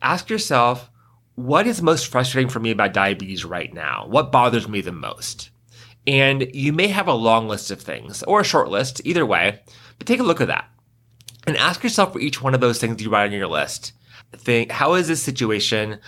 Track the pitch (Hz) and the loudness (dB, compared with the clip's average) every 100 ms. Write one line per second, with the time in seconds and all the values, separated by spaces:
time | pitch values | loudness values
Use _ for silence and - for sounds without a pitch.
0 | 127 180 - 220 - 131 120 123 - _ | -2 -2 -2 -4 2 4 4 2 -6 _
1 | _ _ _ - 123 156 226 220 165 160 | _ _ _ -8 2 2 2 2 2 2
2 | - 127 127 131 131 123 113 107 101 98 | 2 0 0 2 0 0 0 2 2 2
3 | 98 95 95 90 85 87 - 82 76 53 | 2 0 -6 -10 -8 -8 -8 -8 -6 -6
4 | 52 127 143 131 120 117 95 104 90 85 | 0 0 4 4 4 2 -2 -6 -6 -8
5 | 57 - - - - _ _ - - _ | -10 -10 -10 -12 -16 _ _ -20 -20 _
6 | - 135 139 135 131 143 139 156 202 196 | -4 0 2 2 -4 -4 -2 0 0 0
7 | 185 120 113 113 110 104 - 98 - 64 | 0 2 4 2 2 -6 -8 -10 -10 -12
8 | 58 - - 208 - 151 - 98 131 - | -12 -10 0 2 4 2 2 0 -2 -4
9 | - 175 123 87 92 107 _ - - - | -4 0 2 2 2 -2 _ -20 -20 -8
10 | - 247 233 160 98 - - _ _ _ | -2 0 2 0 0 -2 -6 _ _ _
11 | _ _ - - - 151 151 175 247 220 | _ _ -20 -10 -4 0 0 0 -2 2
12 | 190 - 143 - 131 127 123 117 113 110 | 0 0 -4 -2 0 2 2 2 -2 -4
13 | 107 104 101 101 90 76 71 - - - | 0 2 2 0 -2 -2 -2 -6 -14 -20
14 | _ - - - - 117 117 - 143 180 | _ -20 -20 -8 0 0 0 0 2 2
15 | 160 160 - 127 113 107 - 110 107 104 | 2 -2 -4 -2 0 0 0 0 -2 -8